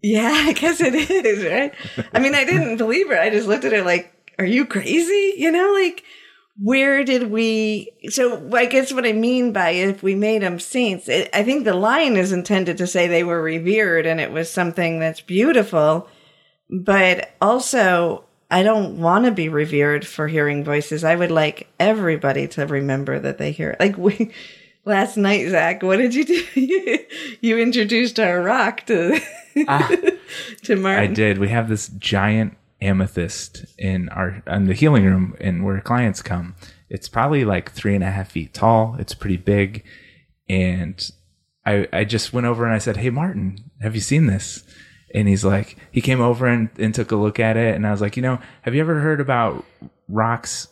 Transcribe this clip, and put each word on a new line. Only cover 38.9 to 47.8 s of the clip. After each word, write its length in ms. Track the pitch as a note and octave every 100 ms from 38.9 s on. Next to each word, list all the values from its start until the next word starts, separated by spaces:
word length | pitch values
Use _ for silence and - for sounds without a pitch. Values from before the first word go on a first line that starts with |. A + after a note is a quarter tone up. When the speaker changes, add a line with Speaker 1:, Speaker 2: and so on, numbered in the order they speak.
| A#2+
Speaker 3:
It's 160 | F#2+
pretty 220 | - G#2 F2+
big. 460 | F#2 G2+ G2 G#2+ - - - _ _ _ _
And 600 | F#2 F#2 F2+ E2+ F#2+ - - _ _ _ _
I, 240 | - G#2 F#2+
I 120 | -
just 280 | G#2 A2+ -
went 140 | B2 A#2+
over 180 | A#2
and 100 | A#2
I 40 | A2+
said, 180 | A2 G2+
"Hey, 120 | B2
Martin, 480 | B2 F3 E3+ F#2 F#2+ - _
have 140 | A2
you 60 | A2
seen 260 | G2 C#3+ D3+
this?" 360 | G2 - - - - - _ _
And 120 | - G#2
he's 160 | G2
like, 320 | F#2+ G2 A2 - -
he 80 | -
came 200 | C3 C3
over 260 | A#2+ A#2+ B2+
and, 220 | A#2+ A2+ -
and 160 | A2
took 160 | G#2+ A2
a 60 | G#2+
look 240 | G#2+ G#2
at 160 | A2+ A2
it. 180 | A#2
And 120 | F#2+